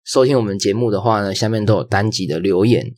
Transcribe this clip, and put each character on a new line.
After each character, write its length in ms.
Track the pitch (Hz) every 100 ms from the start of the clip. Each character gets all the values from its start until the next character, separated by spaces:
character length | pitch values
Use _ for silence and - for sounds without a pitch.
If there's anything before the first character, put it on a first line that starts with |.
收 220 | - -
听 120 | 127 135
我 60 |
们 160 | 107 98
节 160 | 101
目 160 | 107 120
的 100 | 98
话 200 | 110 107
呢， 120 | 101
下 160 | 95 110
面 160 | 110
都 100 | 107
有 100 | 101
单 260 | - 98 107
集 160 | 101 92
的 140 | 78
留 240 | 95 90
言， 280 | 110 101 -